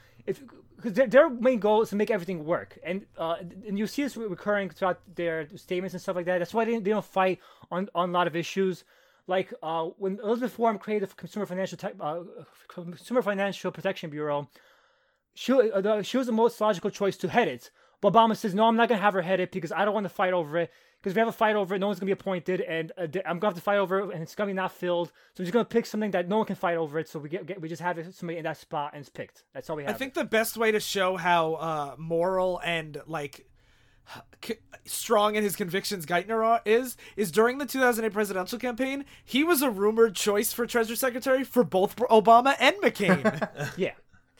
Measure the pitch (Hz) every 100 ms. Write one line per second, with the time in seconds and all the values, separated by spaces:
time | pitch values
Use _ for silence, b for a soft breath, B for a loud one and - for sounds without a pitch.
0 | b b - - 269 - - - 240 190
1 | 262 240 320 247 247 247 208 214 220 202
2 | 214 214 170 175 151 156 196 - 151 190
3 | - - 165 165 175 185 214 196 214 -
4 | 285 226 220 175 208 208 190 - 185 175
5 | - 175 170 160 147 185 - 180 185 180
6 | - 180 175 180 175 220 226 233 190 214
7 | - 190 185 180 B B B 175 196 165
8 | 180 175 165 160 156 190 190 175 - b
9 | b b b 185 180 240 156 165 165 -
10 | 196 208 214 233 247 - 226 202 - 214
11 | 190 - 170 214 180 180 185 170 196 196
12 | 160 170 180 247 147 _ - - 170 170
13 | - 240 202 196 196 180 185 175 190 190
14 | 165 147 151 143 143 b b b b b
15 | b b b - - 262 220 196 196 214
16 | 190 254 254 220 233 - 214 185 208 -
17 | 202 - 175 143 190 123 - _ b b
18 | 202 214 226 214 220 185 226 226 233 220
19 | 208 190 170 190 180 190 156 160 214 208
20 | 190 - 185 180 147 165 165 b b b
21 | 196 185 226 220 220 214 180 190 202 196
22 | 196 190 196 185 - 185 190 160 160 175
23 | 170 180 160 170 208 175 202 202 185 190
24 | 202 175 160 - 202 190 185 - 180 175
25 | 165 _ b - 180 233 220 233 226 214
26 | 214 185 175 214 214 185 180 170 156 156
27 | 156 160 143 180 156 190 160 160 175 170
28 | 170 185 175 170 160 151 - 156 143 147
29 | 139 - 113 _ _ 135 - 156 143 220
30 | 269 339 269 220 226 220 226 214 - 196
31 | 185 190 175 170 160 160 160 156 143 127
32 | 160 170 175 185 185 175 170 165 156 147
33 | - 160 143 - - _ B B B B
34 | B B - - - 226 _ - - -
35 | - 220 208 214 208 170 190 185 - 202
36 | 151 175 196 226 226 233 208 233 262 -
37 | B B 196 151 226 269 269 262 247 226
38 | 220 196 208 190 180 240 247 233 262 277
39 | 277 B B 254 320 320 269 190 208 220
40 | 233 175 214 202 220 - 233 240 226 233
41 | 262 240 269 262 254 247 185 185 196 -
42 | 247 226 208 233 262 - 262 392 285 -
43 | 202 180 214 170 202 - 143 - 175 -
44 | _ - _ -